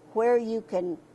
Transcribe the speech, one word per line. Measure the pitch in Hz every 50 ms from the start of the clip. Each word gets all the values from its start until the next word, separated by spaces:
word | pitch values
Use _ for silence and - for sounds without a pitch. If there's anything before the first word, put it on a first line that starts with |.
| - - -
where | 220 226 240 240
you | 240 233 220 226 226
can | 220 - 214 185 175 180 160 - - _